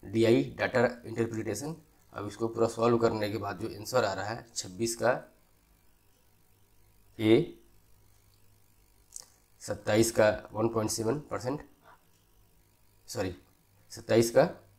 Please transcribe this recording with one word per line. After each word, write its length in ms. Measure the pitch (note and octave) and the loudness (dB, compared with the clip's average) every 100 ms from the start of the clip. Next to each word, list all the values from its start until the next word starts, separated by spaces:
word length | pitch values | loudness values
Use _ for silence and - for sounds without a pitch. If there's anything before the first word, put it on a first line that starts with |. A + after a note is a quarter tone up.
डीआई 400 | - A2 A2+ B2 C3+ | -4 2 4 4 2
data 320 | - G#2 B2+ A#2+ - G2+ | -2 -2 2 0 -2 -12
interpretation। 680 | A2+ A2+ A2 A2 G#2 D3 D#3+ _ _ _ | -4 -4 -4 -6 -6 -8 -12 _ _ _
अब 140 | - G2+ | -12 -12
इसको 200 | - A2+ | -6 -6
पूरा 200 | A2 A2+ | 0 0
solve 280 | A#2 A#2 A#2 | 2 2 4
करने 300 | A2+ G#2+ G#2 | 2 0 -4
के 80 | G#2 | -4
बाद 200 | G2+ G2 | -6 -8
जो 80 | G#2+ | -10
answer 360 | - G#2 B2 G#2+ | -10 -4 0 0
आ 80 | |
रहा 120 | F#2+ G2 | -2 -6
है 200 | A#2 - | -8 -10
छब्बीस 480 | - F#2+ F2+ A2+ A#2 | -12 -12 -6 -4 0
का 160 | A2+ C3 - _ _ _ _ _ _ _ _ _ _ _ _ _ _ _ _ _ _ - | 0 0 -4 _ _ _ _ _ _ _ _ _ _ _ _ _ _ _ _ _ _ -2
ए, 400 | A2 A2+ E3+ - _ _ _ - _ _ _ _ _ _ _ _ _ _ _ - - _ _ _ | 6 6 4 -8 _ _ _ -20 _ _ _ _ _ _ _ _ _ _ _ -20 -20 _ _ _
सत्ताईस 500 | - G2+ - G#2+ A2+ | -10 -8 0 2 2
का 180 | - G#2+ G#2 - | 4 4 4 -6
वन 160 | G#2 A2+ | -2 -2
पॉइंट 220 | A2+ G#2+ | 0 -2
सेवन 280 | A2 A2 C#3+ | -2 -2 -4
percent, 400 | D3 G2+ A#2 D3 - _ - - _ _ _ _ _ _ _ _ _ _ - | -6 -8 -6 -6 -10 _ -20 -20 _ _ _ _ _ _ _ _ _ _ -14
Sorry, 280 | A2+ F#2+ F2 _ _ _ _ _ | -6 -6 -8 _ _ _ _ _
सत्ताईस 400 | - - A2 A#2 | -18 2 4 6
का 120 | - E3+ - - | 4 4 0 -20